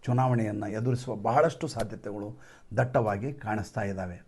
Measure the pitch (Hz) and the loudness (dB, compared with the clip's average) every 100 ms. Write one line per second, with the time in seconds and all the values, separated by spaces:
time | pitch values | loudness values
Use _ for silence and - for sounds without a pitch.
0 | - 123 131 120 110 104 101 107 123 123 | 2 2 4 2 2 -2 -4 -2 0 -2
1 | - 107 104 123 160 - 156 117 107 107 | -2 -4 2 6 4 2 -6 -4 -6 -6
2 | - 104 101 - - - - 101 127 127 | -8 -6 -8 -10 -18 -20 -4 0 2 4
3 | 110 98 127 139 110 107 98 - 101 95 | 4 0 -2 -6 -2 -2 -2 -4 -2 -2
4 | 90 87 | -6 -8